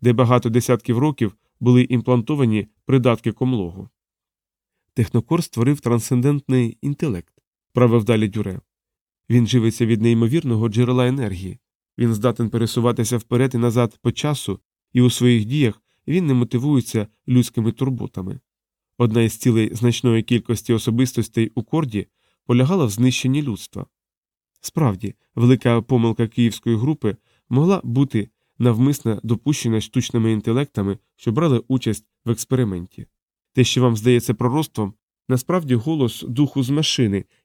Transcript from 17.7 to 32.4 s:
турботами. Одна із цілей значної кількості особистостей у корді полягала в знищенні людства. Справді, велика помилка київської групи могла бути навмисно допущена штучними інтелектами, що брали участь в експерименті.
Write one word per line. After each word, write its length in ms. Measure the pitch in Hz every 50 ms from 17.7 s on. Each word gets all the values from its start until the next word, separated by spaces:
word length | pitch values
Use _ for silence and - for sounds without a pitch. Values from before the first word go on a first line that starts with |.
турботами. 680 | 117 - 135 135 127 113 101 - - 98 92 98 - - _ _ _ _ _ _ _ _ _ _ _ -
Одна 240 | 120 110 110 117
із 140 | 113 107 -
цілей 380 | - - 127 110 113 107 - -
значної 480 | 107 120 120 117 - - 120 113 113
кількості 500 | 107 - 123 110 - - 113 - - -
особистостей 800 | 117 110 - 113 113 120 131 127 - 120 107 - - 117 113 110 -
у 80 | 120
корді 440 | 107 - 156 165 156 120 107 98 90 _ _ _ _ _ _ _ _
полягала 380 | - 123 123 131 147 196 190 143
в 60 | 107
знищенні 520 | 98 110 127 127 123 - - 127 135 151
людства. 440 | 147 131 101 - - - - 95 - _ _ _ _ _ _ _ _ _ _ _ _ _ _ _
Справді, 540 | - - - 165 156 117 95 90 107 98 - _ _ _ -
велика 480 | 120 117 123 131 120 - 123 117 117
помилка 460 | 113 - 135 120 113 117 110 - 117 107
київської 480 | - 120 117 113 107 - - 120 113
групи 400 | 107 123 151 151 - - 104 95 - _ _ _ _ _ -
могла 320 | 120 135 160 185 196 170 -
бути 440 | 120 117 135 143 135 - 107 101 - _ _ _ _ _ -
навмисно 600 | 117 123 113 110 131 143 143 - - 113 107 -
допущена 580 | - 113 117 - - 147 147 - - 117 110 110
штучними 520 | - - - 131 - - - 117 110 110
інтелектами, 640 | 110 107 107 113 113 131 - - - 107 98 98 95 - _ _ _
що 160 | _ - 120
брали 300 | 107 147 170 156 127 113 - -
участь 380 | 131 127 - 113 104 - _ _ _ _ -
в 60 | 113
експерименті. 760 | 113 -